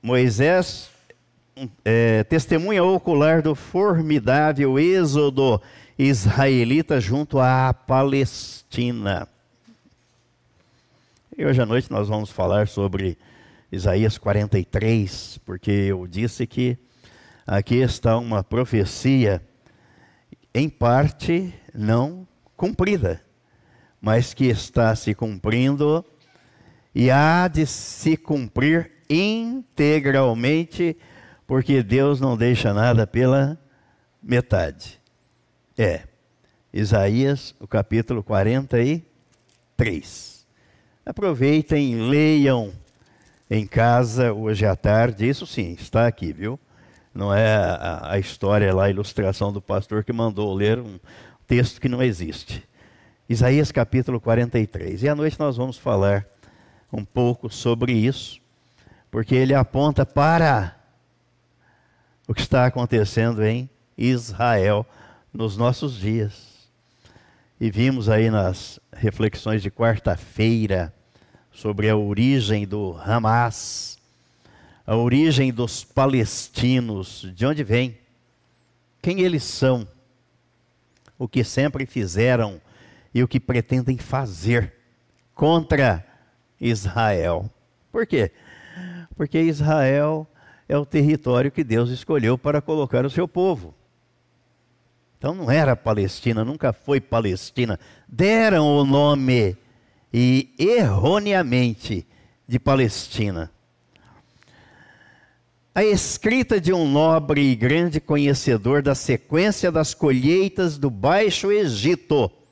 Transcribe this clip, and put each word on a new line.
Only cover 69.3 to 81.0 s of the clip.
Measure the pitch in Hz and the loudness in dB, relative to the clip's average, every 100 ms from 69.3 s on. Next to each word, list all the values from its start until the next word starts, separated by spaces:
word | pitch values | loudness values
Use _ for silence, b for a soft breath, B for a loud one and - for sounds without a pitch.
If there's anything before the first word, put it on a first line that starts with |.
| - - 110 | -4 -4 -4
de | 98 | -4
quarta-feira | - 117 107 - 87 - - 110 117 107 92 85 - _ b b b b | -2 0 0 -2 -4 -8 -2 0 0 0 -2 -4 -10 _ b b b b
sobre | - 107 101 107 | -10 -8 -2 0
a | 107 | 0
origem | 104 101 123 139 104 107 101 | 0 0 2 2 0 -2 -4
do | 104 98 82 | -6 -6 -8
Hamas, | 95 117 110 117 120 - - - - - _ b b b b b b b - | -2 0 2 0 0 -4 -12 -12 -14 -18 _ b b b b b b b -4
a | |
origem | 113 120 127 160 135 131 | 0 2 4 4 2 0
dos | 117 120 - | -2 -6 -6
palestinos, | - - 135 131 107 - - - 123 127 120 101 92 - 92 | -6 0 2 2 0 -4 -10 -2 0 0 0 -6 -8 -14 -18
de | 90 | -4
onde | 123 151 | -2 -2
vem, | 117 117 127 110 _ _ _ _ _ _ _ _ _ _ | -2 -2 -2 -8 _ _ _ _ _ _ _ _ _ _
quem | - 185 | -4 0
eles | 185 160 | 0 0
são, | - - 131 127 104 - _ _ _ _ _ _ _ _ _ _ | -6 -2 0 0 -4 -16 _ _ _ _ _ _ _ _ _ _